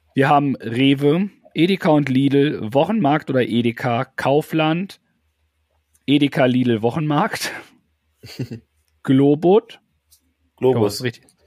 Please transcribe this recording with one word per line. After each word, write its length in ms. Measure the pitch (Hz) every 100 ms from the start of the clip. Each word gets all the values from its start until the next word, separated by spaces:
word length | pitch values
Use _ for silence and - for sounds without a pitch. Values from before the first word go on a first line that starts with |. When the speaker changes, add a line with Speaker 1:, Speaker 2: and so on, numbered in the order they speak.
| _
Speaker 1:
Wir 160 | - 139
haben 260 | 143 143 -
Rewe, 720 | 113 117 135 139 143 170 202 _ - -
Edeka 340 | 175 190 165
und 200 | 151 135
Lidl, 640 | 127 139 139 147 - 107
Wochenmarkt 560 | 131 165 220 139 151 -
oder 100 | 131
Edeka, 640 | 117 117 117 113 127 117 131
Kaufland, 960 | - 135 147 - 160 156 165 190 - _ _ _ _ _ _ _ _ _ _ -
Edeka, 400 | 143 139 - 127
Lidl, 360 | 123 120 110
Wochenmarkt, 680 | 117 160 151 147 220 - - - - _ _ _ _ _
Speaker 2:
<laughs> 400 | - - 123 113 _ _ _ _
Speaker 1:
Globus. 600 | - 135 143 151 170 214 - - _ _ _ _ _ _ _ -
Speaker 2:
Globus. 460 | 127 120 104 104
Speaker 1:
Richtig. 220 | 127 - _ _